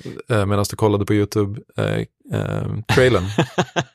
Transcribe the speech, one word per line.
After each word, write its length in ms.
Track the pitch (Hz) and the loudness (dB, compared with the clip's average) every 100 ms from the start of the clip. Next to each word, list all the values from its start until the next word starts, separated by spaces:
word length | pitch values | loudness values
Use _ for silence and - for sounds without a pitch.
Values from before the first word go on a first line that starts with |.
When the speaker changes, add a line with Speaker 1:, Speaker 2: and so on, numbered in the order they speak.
| - - - | -14 -14 -2
Speaker 1:
eh, 160 | 110 101 | 0 2
medan 200 | 101 98 | 0 -2
du 60 | - | 0
kollade 300 | 107 101 101 | 2 2 2
på 80 | |
YouTube, 480 | 107 101 107 101 104 - - | 2 2 0 -2 -4 -10 -4
eh, 200 | 107 53 - _ 269 - | -2 -2 -6 _ -8 -4
eh, 280 | 98 - 110 104 - 123 | -4 -4 -4 -6 0 4
trailern. 280 | 127 104 | 4 4
Speaker 2:
<laughs> 320 | 95 104 147 - 160 - - | 0 -2 -2 -2 -4 -6 -4